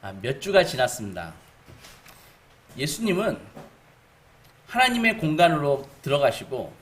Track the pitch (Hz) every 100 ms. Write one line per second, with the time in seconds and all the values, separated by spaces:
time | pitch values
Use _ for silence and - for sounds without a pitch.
0 | 101 98 110 139 190 196 170 127 123 -
1 | 104 90 82 82 - _ - - - -
2 | - - - - _ _ _ - 147 160
3 | 226 180 214 113 - - - _ _ _
4 | _ _ _ _ _ _ _ 240 254 240
5 | 226 220 156 156 170 156 143 139 - -
6 | - 143 139 - - 127 - -